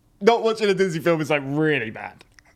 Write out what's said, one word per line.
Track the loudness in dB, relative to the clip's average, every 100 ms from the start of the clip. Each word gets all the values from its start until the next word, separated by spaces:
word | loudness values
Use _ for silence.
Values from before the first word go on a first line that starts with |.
| _ -2
not | 2 4
watching | 2 0 0
a |
Disney | 2 0 0
film | 0 0
is, | 0
like, | -2
really | -2 0 0 0 -4
bad. | -10 -14 -16 -20 _ _